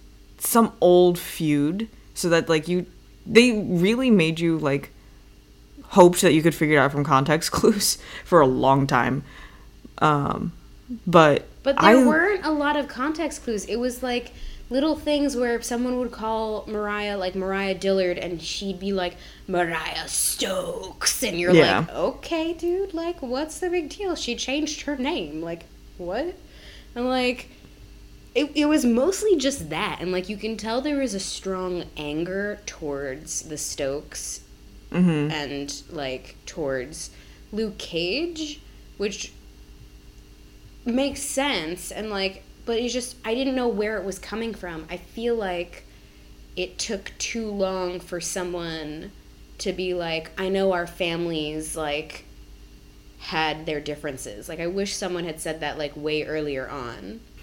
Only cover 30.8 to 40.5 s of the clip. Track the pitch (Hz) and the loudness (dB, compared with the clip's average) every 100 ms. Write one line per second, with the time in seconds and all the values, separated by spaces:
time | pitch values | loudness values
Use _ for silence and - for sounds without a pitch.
30.8 | 294 285 262 196 - - 190 185 185 180 | 0 -2 -2 -4 -8 -8 -6 -4 -4 -4
31.8 | - - 147 151 175 190 208 208 - - | -8 -8 -6 -4 -4 -4 -6 -8 -12 -10
32.8 | 151 139 139 139 165 - 156 - - - | -8 -6 -6 -8 -8 -10 -8 -10 -8 -4
33.8 | 139 143 147 - - - - - - - | -4 -4 -8 -12 -12 -12 -16 -20 -20 -20
34.8 | - 175 180 156 147 156 139 143 143 - | -4 2 4 4 0 -2 -6 -6 -8 -12
35.8 | - 160 135 127 - - - - 143 131 | -12 -8 -6 -8 -12 -18 -14 -6 -4 -4
36.8 | 131 156 - - - - - 214 220 202 | -6 -10 -14 -16 -20 -20 -8 -4 -4 -6
37.8 | - 165 175 247 349 320 302 - - - | -6 -2 -2 -2 -4 -6 -10 -10 -18 -20
38.8 | - - 202 202 - - - - - - | -16 -6 -6 -6 -12 -16 -20 -20 -20 -20
39.8 | - - - - - - - | -20 -20 -20 -20 -20 -20 -20